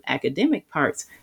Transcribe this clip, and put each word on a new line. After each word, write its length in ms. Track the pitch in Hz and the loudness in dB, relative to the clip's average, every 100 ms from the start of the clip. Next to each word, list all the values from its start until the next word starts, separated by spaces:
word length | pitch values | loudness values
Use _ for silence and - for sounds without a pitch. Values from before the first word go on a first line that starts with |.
| - | -4
academic 640 | 131 - 143 294 269 - | -2 -2 0 2 0 -2
parts 380 | 156 135 - - - | 0 0 -2 -12 -18